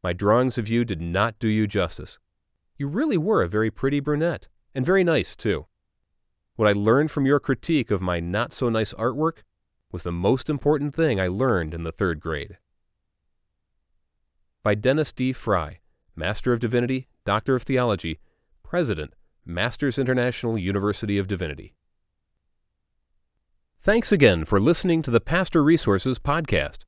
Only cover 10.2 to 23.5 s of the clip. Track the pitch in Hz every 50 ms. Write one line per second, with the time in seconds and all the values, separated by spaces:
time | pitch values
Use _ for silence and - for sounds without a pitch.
10.2 | 90 98 127 131 - - 151 139 - 147 151 143 143 147 139 - 165 151 117 95
11.2 | 95 90 90 101 127 131 113 92 82 78 80 85 82 82 - - 104 90 82 76
12.2 | - 82 80 71 71 - - _ _ _ _ _ _ _ _ _ _ _ _ _
13.2 | _ _ _ _ _ _ _ _ _ _ _ _ _ _ _ _ _ _ _ _
14.2 | _ _ _ _ _ _ _ _ _ 107 104 104 104 123 139 156 151 - - -
15.2 | 131 131 131 - - - 101 90 78 76 - - _ _ _ _ _ _ _ -
16.2 | 78 87 107 - - 127 123 117 120 110 117 123 120 120 131 131 127 _ _ _
17.2 | _ - 101 107 - - 131 123 - - 135 123 123 120 104 90 - 85 76 -
18.2 | _ _ _ _ _ _ _ _ _ - - 175 170 123 98 76 76 - _ _
19.2 | _ _ _ _ _ - 85 87 101 120 - - 147 139 120 - 135 120 131 127
20.2 | 120 127 120 - - 117 113 110 87 92 98 101 95 104 101 - - 104 101 98
21.2 | 98 95 101 85 90 78 73 - - - _ _ _ _ _ _ _ _ _ _
22.2 | _ _ _ _ _ _ _ _ _ _ _ _ _ _ _ _ _ _ _ _
23.2 | _ _ _ _ _ _